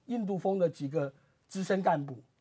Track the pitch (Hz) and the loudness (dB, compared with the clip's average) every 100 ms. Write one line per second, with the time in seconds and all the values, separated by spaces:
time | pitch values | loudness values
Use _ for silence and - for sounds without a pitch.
0 | - 240 202 190 190 196 175 - 143 151 | -6 -4 -2 -2 0 2 2 0 -4 -2
1 | 139 - _ _ _ 190 190 196 196 160 | -2 -6 _ _ _ -4 0 2 4 2
2 | 143 123 - _ | 0 -8 -16 _